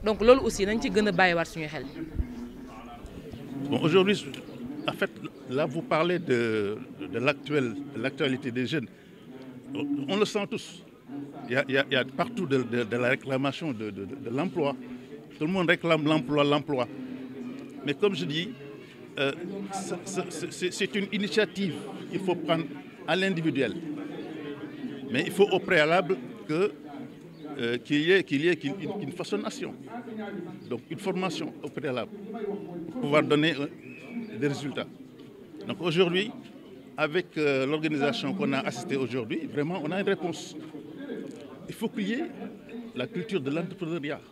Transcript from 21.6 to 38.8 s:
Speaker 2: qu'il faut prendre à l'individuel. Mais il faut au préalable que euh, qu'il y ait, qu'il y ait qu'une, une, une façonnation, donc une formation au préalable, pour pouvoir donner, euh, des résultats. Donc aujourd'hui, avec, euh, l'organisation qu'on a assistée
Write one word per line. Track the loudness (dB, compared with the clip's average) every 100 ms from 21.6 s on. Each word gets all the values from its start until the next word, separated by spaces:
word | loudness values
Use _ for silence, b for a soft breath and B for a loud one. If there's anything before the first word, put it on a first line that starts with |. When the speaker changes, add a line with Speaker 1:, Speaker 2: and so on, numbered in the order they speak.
| -2 -2 -6 -10 -6
Speaker 2:
qu'il | -2
faut | 0 0
prendre | 2 2 2 -6 -12 -12 0
à | 2
l'individuel. | 4 2 2 2 2 0 -6 -8 -8 -8 -8 -8 -8 -8 -10 -8 -8 -8 -4
Mais | -2 0
il |
faut | 6 6
au | 6
préalable | 4 6 8 6 4 -2 -4 -12 -2
que | 2 2 0 -12 -12 -12 -14 -18 -14 -12 -4
euh, | 0 -2
qu'il | 2 2
y | 6
ait, | 6
qu'il | 6 4
y | 4
ait | 2
qu'une, | 0 -4
une, | -4 -4
une | -4
façonnation, | -6 -2 -2 -2 -6 -8 -10 -12 -12 -10 -8 -8 -8 -10 -12 -6
donc | -6 -6
une | -4
formation | -2 0 0 -2 -6 -6
au | -8
préalable, | -4 -2 -2 -4 -8 -10 -6 -4 -4 -6 -8 -8
pour | -4
pouvoir | 4 4
donner, | 6 6 4 2
euh, | -4 -6 -16 -16 -10 -8 -8 -2
des | 0
résultats. | 0 -4 -4 -6 -10 -18 -18 -18 -18 -18 -12 -8
Donc | -2
aujourd'hui, | 0 4 6 4 0 -4 -14 -18 -18 -18 -14 0
avec, | 2 2 0 2
euh, | 4 4 4
l'organisation | 2 2 4 2 2 -2
qu'on | 0 2
a | 2
assistée | 0 -4